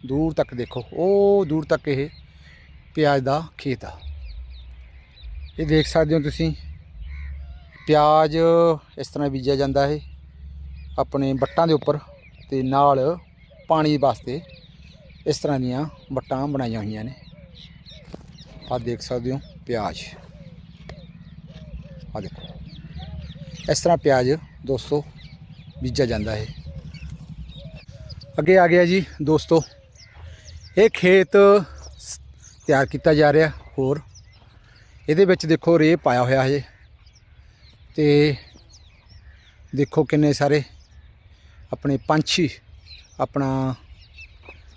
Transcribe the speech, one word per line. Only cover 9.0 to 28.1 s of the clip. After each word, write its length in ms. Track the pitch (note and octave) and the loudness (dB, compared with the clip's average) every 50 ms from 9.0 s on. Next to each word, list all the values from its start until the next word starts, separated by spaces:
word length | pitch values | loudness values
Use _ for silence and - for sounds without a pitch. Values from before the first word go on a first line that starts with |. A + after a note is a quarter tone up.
| C3+ - | -14 -10
ਤਰ੍ਹਾਂ 200 | - C#3+ D3 C#3+ | -6 -4 -2 -2
ਬੀਜਿਆ 260 | C3+ C3+ B2 C#3 C#3 | -2 -2 -2 0 0
ਜਾਂਦਾ 300 | C3+ C#3 C3+ C3+ C#3 C#3 | 0 0 0 2 0 0
ਹੈ 120 | C#3+ D3+ D3+ - - - - - - - - - - - - - - - - - - - - | 0 -2 -6 -8 -16 -20 -20 -20 -20 -20 -20 -18 -18 -16 -16 -16 -16 -16 -16 -16 -10 -4 -4
ਆਪਣੇ 340 | C3+ - - C#3 C#3 C3+ | -4 -2 -2 -2 -2 -2
ਵੱਟਾਂ 340 | C3+ C3 B2+ - - E3 E3+ | -2 -2 -4 -2 0 0 2
ਦੇ 60 | E3 | 2
ਉੱਪਰ, 260 | D#3 C#3 - - D3 D3 - - - - - - - - - - | 2 0 0 -2 -4 -4 -6 -14 -20 -20 -20 -20 -20 -20 -12 -8
ਤੇ 120 | C3+ C3+ | -6 -4
ਨਾਲ 560 | C3 C3 C3+ C#3 C#3+ C#3+ C#3 C3 B2+ D3+ F3 E3+ - - - - - - - - - - | -2 0 2 4 4 4 4 2 0 -2 -2 -6 -10 -20 -20 -20 -20 -20 -20 -20 -2 0
ਪਾਣੀ 280 | E3 D#3 D3+ D3+ D3+ | 0 2 2 2 2
ਵਾਸਤੇ 440 | C#3 C3+ C3+ A2+ - - B2 B2 D#3+ F3 - - - - - - - - - - - - - - - - | 2 2 0 0 -2 -6 -8 -8 -8 -10 -14 -20 -20 -20 -20 -20 -20 -20 -20 -20 -20 -20 -20 -20 -8 -6
ਇਸ 120 | D#3 C#3+ - | -6 -4 -4
ਤਰ੍ਹਾਂ 200 | - D3 C#3+ C3 | -2 -4 -2 -2
ਦੀਆਂ 240 | B2+ B2 B2 C3 D3+ D3 - - - - | -4 -4 -4 -6 -8 -8 -12 -20 -16 -10
ਵੱਟਾਂ 340 | C3+ B2+ - - C#3 C3 C#3 | -10 -10 -6 -6 -6 -6 -4
ਬਣਾਈਆਂ 360 | D3 C#3+ C3+ B2+ A#2 A2+ A2 | -6 -4 -6 -6 -6 -6 -8
ਹੋਈਆਂ 220 | G#2 G#2+ G#2+ G#2+ A2 | -8 -8 -10 -10 -12
ਨੇ। 100 | B2 C3+ - - - - - - - - - - - - - - - - - - - - - - - - - - - - - - - | -12 -14 -16 -20 -20 -20 -20 -20 -20 -20 -20 -20 -20 -20 -20 -20 -20 -20 -20 -20 -20 -20 -20 -20 -20 -20 -20 -20 -20 -20 -20 -10 -8
ਆਹ 60 | A#2+ B2 | -8 -6
ਦੇਖ 220 | A2+ A#2+ A#2+ A#2 | -6 -6 -8 -8
ਸਕਦੇ 320 | - - B2+ B2 A#2 B2+ | -8 -8 -8 -6 -6 -6
ਹੋ 80 | C3 C#3 - - - - - | -6 -8 -10 -14 -20 -20 -10
ਪਿਆਜ਼, 380 | - A#2+ A2 G2 - - - - - - - - - - - - - - - - - - - - - - - - - - - - - - - - - - - - - - - - - - - - - - | -6 -6 -4 -4 -6 -8 -10 -16 -16 -18 -20 -20 -20 -20 -20 -20 -20 -20 -20 -20 -20 -20 -20 -20 -20 -18 -18 -20 -20 -20 -20 -20 -20 -20 -20 -20 -20 -20 -20 -18 -18 -18 -18 -18 -18 -20 -20 -18 -12 -12
ਆਹ 40 | G#2+ | -12
ਦੇਖੋ, 220 | G2 - - - - - - - - - - - - - - - - - - - - - - - - - - - - - | -12 -12 -14 -16 -18 -18 -16 -18 -18 -18 -18 -18 -18 -18 -16 -16 -16 -14 -14 -14 -16 -16 -16 -18 -18 -18 -16 -12 -6 -4
ਇਸ 100 | D3 - | -4 0
ਤਰ੍ਹਾਂ 160 | - E3+ E3+ | 2 0 0
ਪਿਆਜ਼ 340 | D3+ - D3+ C3+ B2+ B2+ B2+ D3 E3 - - - - - | 2 2 2 2 2 2 0 -2 -2 -4 -18 -20 -16 -6
ਦੋਸਤੋ 360 | B2 C3+ B2 - - C#3+ D3 D3 - - - - - - - - - - - - - - - | -6 -6 -6 -4 -4 -4 -4 -4 -8 -18 -20 -20 -20 -20 -20 -20 -20 -20 -20 -20 -20 -14 -10
ਬੀਜਿਆ 240 | B2+ B2+ A#2+ - C3+ | -8 -6 -2 0 0
ਜਾਂਦਾ 280 | A2+ A#2 G#2+ G#2 A2 A2 | 0 0 -4 -4 -4 -6
ਹੈ। 100 | G#2+ G#2+ - - - - - - - - - - - - - - - - - - - - - - - - - - - - - - - - - | -6 -8 -10 -12 -16 -16 -16 -16 -16 -16 -16 -16 -16 -16 -16 -16 -16 -16 -18 -16 -16 -16 -16 -16 -18 -18 -18 -18 -18 -20 -20 -20 -20 -18 -18